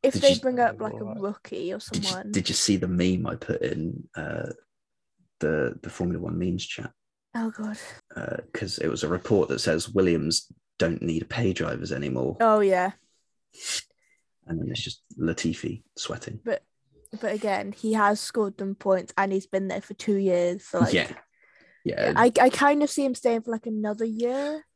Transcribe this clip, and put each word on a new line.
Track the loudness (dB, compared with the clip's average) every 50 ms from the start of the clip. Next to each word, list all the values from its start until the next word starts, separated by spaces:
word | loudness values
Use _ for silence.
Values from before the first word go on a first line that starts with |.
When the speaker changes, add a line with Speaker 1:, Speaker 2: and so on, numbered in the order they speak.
Speaker 1:
if | 4 4 2
Speaker 2:
Did | 6
Speaker 1:
they | 6 6 6
Speaker 2:
you | 6
Speaker 1:
bring | 2 0 2 4
up, | 2 2 2 -2
like, | -6 -6 -6
a | -8 -8
Speaker 3:
Right. | -8 -8 -6
Speaker 1:
rookie | -6 -6 -6 -8 _ -12 -10 -6 -6 -6
or | -6 -8
Speaker 2:
did | -8 -6 -4 -2 -2
you, | -2
Speaker 1:
someone. | -4 -4 -6 -2
Speaker 2:
did | -2 -2 0 0
you | 0
see | 0 2 4 2
the | 2 2 0
meme | 2 2 4 4 4 2 0
I | -2 -4
put | -6 -4 -4 -2 0
in, | 0 -2 -2 -2 -4 -4 -6 -8 -12 -12 _
uh, | -8 -8 -6 -6 -6 -6 -8 -10 -14 _ _ _ _ _ _ _ _ _ _ _ _ _ _ _ _
the, | -2 0 2 2 0 -2 -4 -6
the | -12 -12
Formula | -6 -4 -2 -2 -2 -2
One | -4 -4 -4 -2
memes | -2 -2 -2 -2 -4
chat? | -8 -10 -12 -12 -14 _ _ _ _ _ _ _ _ _
Speaker 1:
Oh, | -4 -4 -4
God. | -4 -6 -8 -8 -8 -10 -12 -16 -18 -20 _ _ -12
Speaker 2:
Uh, | -8 -6 -6 -6 -6 -8 -8
'cause | _ -6 -6 -6 -4 -2
it | -2 -2
was | -2 -2
a | -2 -2
report | -2 -2 2 4 6 6 6 4
that | 0 -2
says | 0 0 0 0 0 0
Williams | 2 4 4 6 4 4 2 0 0 -2 -2 _ -20 _ _ _ _ _
don't | 0 0 0 -2
need | -2 -2 -2 -2 -4 -4
pay | -4 0 0 0
drivers | 0 0 -2 -4 -4 -6 -6 -6
anymore. | -6 -4 -4 -2 -2 -2 -2 -2 0 2
Speaker 1:
Oh, | 4 4 4 4
yeah. | 4 4 4 2 2 -2 -4 _ _ _ _ _ _ _ _ _ _ _ _ -14 -8 -6 -6 -6 -6 _ _ _ _ _ _ _ _ _ _ _ _
Speaker 2:
And | -8 -6 -6
then | -4 -4
it's | -6 -6
just | -8 -8 -12 -14 _ _ -8 -4
Latifi | -2 -2 -2 0 -2 -4 -4 -4 -6 -8 -8 -10 _ _ _
sweating. | -12 -10 -8 -8 -10 -10 -12 -14 -10 _
Speaker 1:
But, | -4 -4 -4 _ _ _ _ _ _ _ _ _ -18 -14 -8
but | -6 -6 -4
again, | -4 -2 -2 -2 -2 -4 -6
he | -10 -4 -2 0 2
has | 4 4 4 4 2
scored | -2 -4 -2 0 -2 -2 -2
them | -6 -6 -6 -6
points | _ 2 2 2 2 2 -4 -2 0
and | 0 2
he's | 0 -2 -2
been | _ -2 -2 -2 0
there | -4 -6
for | -6 -8 -14
two | _ 0 0 2
years. | 2 4 4 4 4 2 2 0 -2 -8
So, | -4 2 2
like, | 4 4 4
Speaker 2:
Yeah. | 2 0 0 -6 -14 -18 _ _ _ _ _ _ _ _ _ _ _ _
Yeah. | -6 -2 0 0 2 4
Speaker 1:
I, | 6 6 6 8 8
I | 6 6
kind | 6 6 4 4 6 4
of | 2 0
see | 2 0 0
him | 0 0
staying | 0 0 2 0 2
for, | -2 -4
like, | -6 -6 -4
another | -6 -4 -2 -2 -2 -2 -2 -2
year. | -4 -2 -2 -2 -2 -2 -2 -2 -4 -6 -8 -10 _ _